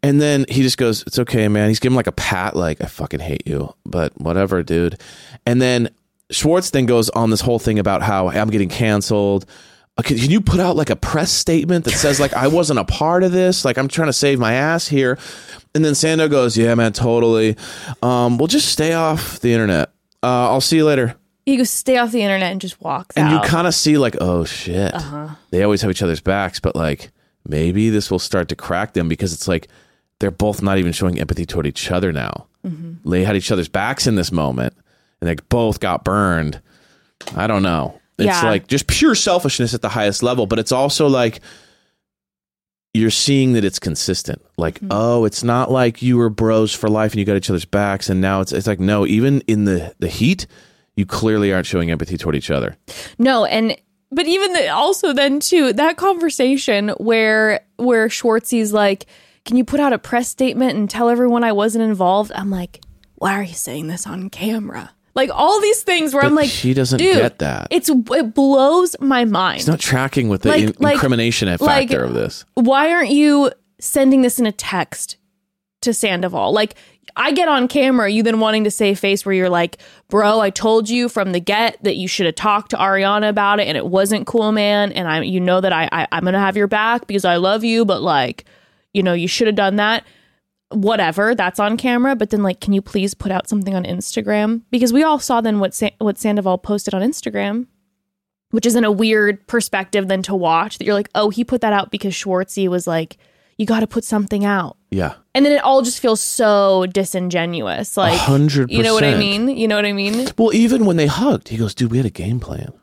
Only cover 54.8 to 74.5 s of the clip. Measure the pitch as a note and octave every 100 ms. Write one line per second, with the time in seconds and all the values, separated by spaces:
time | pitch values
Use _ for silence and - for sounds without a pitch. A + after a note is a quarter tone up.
54.8 | D4 G4 F4 C#4 C#4 C#4 - F4+ C4 G#3+
55.8 | D#4 E4 F#4+ F4+ E4 - B3+ C4+ - G#3
56.8 | G#3 - G#3+ A3+ A3 A3 G#3+ G#3 _ -
57.8 | B3 A#3 A3 - A#3+ A3 - A#3+ G#3+ G#3
58.8 | G3+ F#3+ - - _ _ - A#3+ A#3+ C#4+
59.8 | C#4+ A#3 - A#3+ B3 - C4 - B3+ G#3+
60.8 | G3+ G#3+ A#3 A#3+ B3 A#3+ A#3 G#3 A3 A3
61.8 | A3+ G3 F3+ G3 G#3 - G3 F#3+ F3 -
62.8 | - - _ _ F#3+ G3 F#3+ E3 - C3+
63.8 | D#3 F3 G#3 F#3 F#3+ - G#3 A3 G#3 -
64.8 | - _ _ - C4+ - D4+ G#4 G#4 A4
65.8 | - F4+ D#4 C4+ C#4+ D4+ C#4+ - B2 C3
66.8 | B2+ C3 F4+ F#4 B2 - C#2+ B1+ G1+ E4
67.8 | - C4+ A3 B3+ A#3 A3 C4+ C#4 C4+ E4+
68.8 | F4+ - C4+ C4 A#3 G3 F#3 - C#3+ D#3
69.8 | - C3 C3+ - A#2 F#2+ - D4+ - -
70.8 | D4 - C#3+ A#2+ A#2 A2+ G2+ F2 - -
71.8 | C#3 C2 B1 A#1 A1 - - - A#3+ C4+
72.8 | D#4 F4 B3+ C#4+ D4+ C#4+ C4+ - _ _
73.8 | - D4 C4+ C4+ B3 - A3